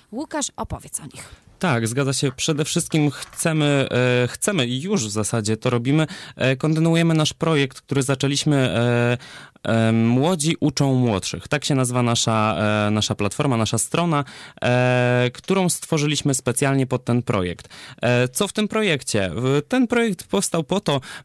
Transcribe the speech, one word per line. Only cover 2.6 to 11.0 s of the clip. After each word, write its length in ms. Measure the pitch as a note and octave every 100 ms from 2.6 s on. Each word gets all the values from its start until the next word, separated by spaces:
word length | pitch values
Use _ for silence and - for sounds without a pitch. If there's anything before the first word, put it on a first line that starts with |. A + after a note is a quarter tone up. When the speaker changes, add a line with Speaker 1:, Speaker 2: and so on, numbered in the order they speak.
| D3+
Speaker 2:
wszystkim 460 | - - D#3+ D3
chcemy, 800 | - - - E3+ D#3+ D3 C#3+ C3+ B2 B2+ B2 B2
e, 40 |
chcemy 380 | - - G3 A#2+
i 160 | C3
już 240 | F3 G#3 A2
w 40 |
zasadzie 460 | G#2 G#2+ A#2 G#2+ A2
to 140 | B2
robimy, 360 | A#2+ A#2+ D3+ D#3 - - -
e, 200 | C3 C3
kontynuujemy 580 | D#3 D#3 D#3+ E3 E3 D#3+
nasz 180 | D3+
projekt, 480 | - E3 D#3 C3+ -
który 220 | - C3+
zaczęliśmy, 540 | C3 C3 C#3 C#3 - C#3+
e, 640 | C3 F#2 A#2+ A#2+ A#2+ A#2+ - - - - -
e, 200 | A2+ A2+
Młodzi 640 | A2+ A2+ B2 D3 F#3 D3+ E3
uczą 340 | D3 - C#3
młodszych. 540 | C3